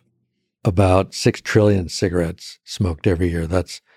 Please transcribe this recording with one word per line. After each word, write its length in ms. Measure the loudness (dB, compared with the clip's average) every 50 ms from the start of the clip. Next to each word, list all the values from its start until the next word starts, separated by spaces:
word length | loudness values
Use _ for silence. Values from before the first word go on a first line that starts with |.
| _ _ _ _ _ _ _ _ _ _ _ _ -4
about 500 | 0 2 4 4 4 4 4 2 0 -4
six 280 | -2 0 0 0 -2
trillion 480 | -2 0 2 4 4 4 4 2 0 -4
cigarettes 680 | -4 -4 -4 -2 0 -2 -2 -4 -6 -10 -16 -20 -20 -20 _
smoked 440 | -10 -6 -4 -2 -2 -2 -2 -2
every 220 | -2 0 0 0 -2
year. 180 | -2 -2 -4
That's 340 | -2 -2 -2 -4 -4 -10 -20 _ _ _